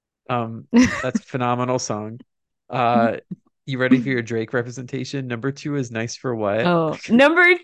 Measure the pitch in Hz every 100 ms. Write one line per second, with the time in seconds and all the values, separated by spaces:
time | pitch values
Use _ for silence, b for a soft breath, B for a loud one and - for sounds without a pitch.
0 | _ _ - 123 113 113 - 233 254 -
1 | 127 214 - 131 123 123 123 127 - 104
2 | 107 117 - _ _ _ - 131 117 117
3 | 113 - - - _ _ - 127 127 254
4 | 214 123 113 113 113 123 120 123 127 131
5 | 131 139 127 117 139 139 151 143 120 113
6 | 117 - 131 113 104 110 175 170 156 -
7 | - 233 285 339 349 359